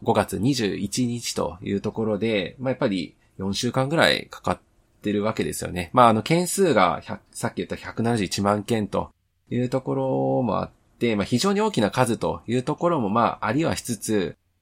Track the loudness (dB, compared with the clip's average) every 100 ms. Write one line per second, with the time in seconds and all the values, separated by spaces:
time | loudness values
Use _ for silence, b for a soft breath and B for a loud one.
0 | 0 2 2 0 0 0 0 -2 -4 -2
1 | -2 -2 -6 -4 -4 -4 -4 -2 -2 -2
2 | -2 0 0 0 -2 -6 -4 -2 0 -2
3 | -4 _ _ -8 -6 -2 -2 0 0 4
4 | 4 4 -2 -6 -2 -4 _ _ _ _
5 | -2 0 0 -2 -4 -4 -6 -6 0 6
6 | 6 6 2 0 0 0 2 4 4 2
7 | -6 -12 _ -8 -6 -6 -8 -8 -8 -2
8 | 0 0 0 0 2 2 0 -2 0 -4
9 | -6 _ _ _ -6 -4 -2 -2 -2 -2
10 | 0 0 0 0 0 0 -4 _ _ -4
11 | 0 0 0 0 2 2 0 2 0 2
12 | 0 0 -2 -4 -4 -2 -2 -2 0 0
13 | 0 2 2 0 -2 0 0 -2 -6 -6
14 | 0 0 0 -4 _ _